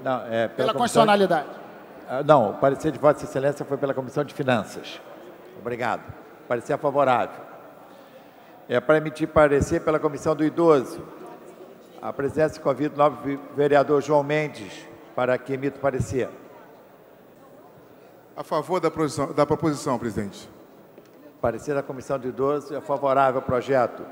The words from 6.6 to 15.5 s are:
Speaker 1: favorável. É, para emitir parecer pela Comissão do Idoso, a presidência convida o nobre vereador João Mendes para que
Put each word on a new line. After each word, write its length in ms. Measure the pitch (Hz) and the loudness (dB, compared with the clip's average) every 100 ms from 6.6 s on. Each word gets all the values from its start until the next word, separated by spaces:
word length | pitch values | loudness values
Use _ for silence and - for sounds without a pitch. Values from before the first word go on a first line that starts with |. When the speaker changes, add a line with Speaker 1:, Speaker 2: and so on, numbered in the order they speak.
| - 143 | -2 -2
Speaker 1:
favorável. 640 | 147 135 135 120 95 - - - - - - - - - - - - - - | 0 2 4 2 0 -6 -18 -20 -20 -20 -20 -20 -20 -20 -20 -20 -20 -20 -2
É, 140 | 123 | -2
para 160 | - 156 | 4 2
emitir 320 | 156 151 156 | 2 -4 0
parecer 500 | - 151 143 139 170 165 | 4 6 6 2 0 0
pela 120 | 156 | 0
Comissão 380 | 151 139 - 151 | 0 -2 -2 0
do 80 | |
Idoso, 580 | 151 147 170 147 113 - - - - - - - - - - - | 0 4 6 6 4 -8 -14 -16 -18 -18 -20 -20 -20 -20 -20 -14
a 100 | 110 | -10
presidência 500 | - 139 127 156 - | -4 -4 0 0 0
convida 320 | - 127 147 139 | -2 0 -2 2
o 20 | |
nobre 420 | 147 143 127 139 - 139 | 2 2 -6 -6 -8 0
vereador 460 | 143 143 139 147 | 4 4 4 2
João 220 | 139 151 | 4 2
Mendes 500 | 143 151 151 120 101 - - - - - | 2 -2 -2 -8 -14 -16 -18 -20 -12 -4
para 220 | 127 127 | 0 0
que 160 | - | -2